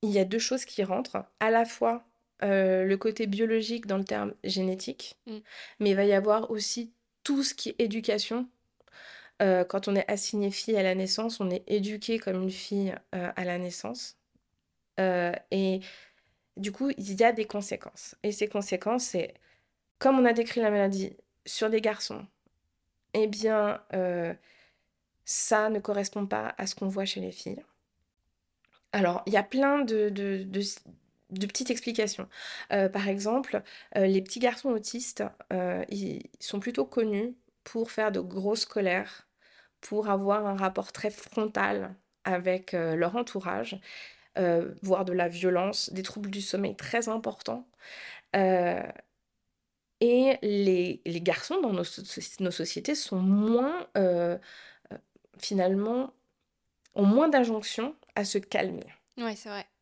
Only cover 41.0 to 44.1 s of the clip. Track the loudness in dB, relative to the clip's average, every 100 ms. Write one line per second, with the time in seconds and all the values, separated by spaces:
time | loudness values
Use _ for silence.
41 | -6 -6 -8 -4 -2 0 0 0 -6 -12
42 | _ _ -2 0 0 0 -2 -2 0 2
43 | 0 0 -4 -6 -4 -4 -6 -8 -14 -18
44 | -18